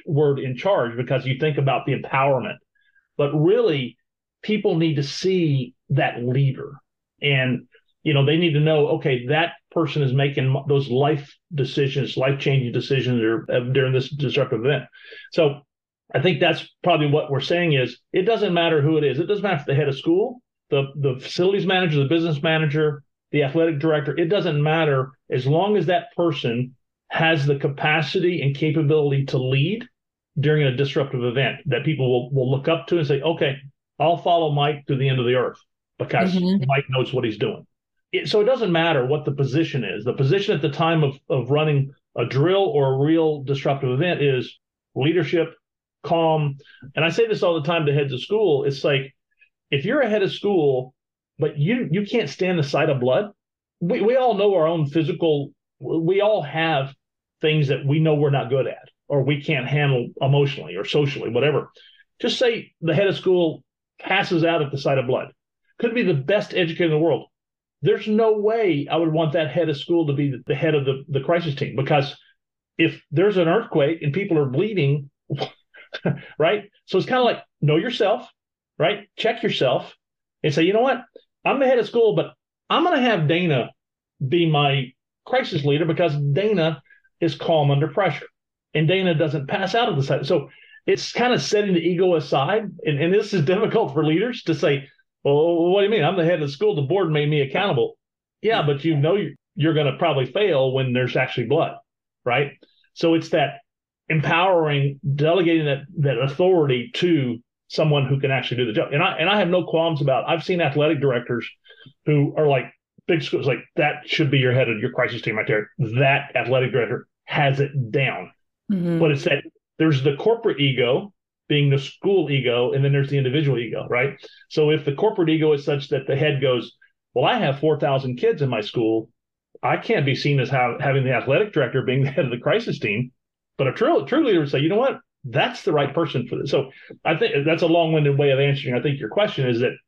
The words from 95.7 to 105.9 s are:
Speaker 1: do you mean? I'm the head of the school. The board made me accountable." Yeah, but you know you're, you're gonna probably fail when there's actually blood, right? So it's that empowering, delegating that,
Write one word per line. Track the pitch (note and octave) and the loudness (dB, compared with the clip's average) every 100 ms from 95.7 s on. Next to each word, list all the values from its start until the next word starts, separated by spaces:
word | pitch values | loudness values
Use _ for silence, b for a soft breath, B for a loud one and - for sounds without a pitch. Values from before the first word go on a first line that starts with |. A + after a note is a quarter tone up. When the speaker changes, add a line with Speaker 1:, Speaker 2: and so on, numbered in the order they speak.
| G3+ | 2
Speaker 1:
do | G3+ | 2
you | |
mean? | A3 | 2
I'm | D3+ F#3+ | 0 2
the | E3 | 2
head | F3 | 0
of | C#3+ | -2
the | |
school. | - G#3+ D#3 | -2 0 0
The | |
board | C3 F#3+ F3 | 0 0 0
made | D3+ D3 | 0 0
me | D3+ | 0
accountable." | C3+ F3+ G3+ C#3 A2+ - _ _ _ _ | 0 -2 0 0 -2 -4 _ _ _ _
Yeah, | G#3 G#3+ D3+ | -2 0 0
but | C#3 | 0
you | E3 D3 | 0 2
know | D3+ | 2
you're, | G3+ D3+ - _ | 2 -2 -8 _
you're | - D#3 D3+ | -2 0 2
gonna | C#3+ - | 0 0
probably | E3+ C3+ C3 | 0 0 -2
fail | F#3+ G#3 C#3+ C3 | 0 0 2 2
when | C3 C3 | 0 0
there's | B2 A#2+ - | 0 0 -2
actually | - - A2+ | -2 -4 0
blood, | D3+ C3+ - _ _ _ _ B2 | 0 0 -6 _ _ _ _ -2
right? | B2 C#3 - - b b | 0 -2 -6 -20 b b
So | - E3+ | -2 2
it's | E3 - | 2 0
that | E3+ C#3 - _ _ _ _ - | 0 0 -4 _ _ _ _ -4
empowering, | D#3+ C#3+ E3+ F#3+ F3 D#3 C#3+ C#3 C#3 C#3+ | -2 0 2 2 2 2 0 -2 -4 -4
delegating | C#3+ D3+ F3+ E3+ E3 D3 | 0 2 2 2 2 0
that, | C#3 - | -4 -6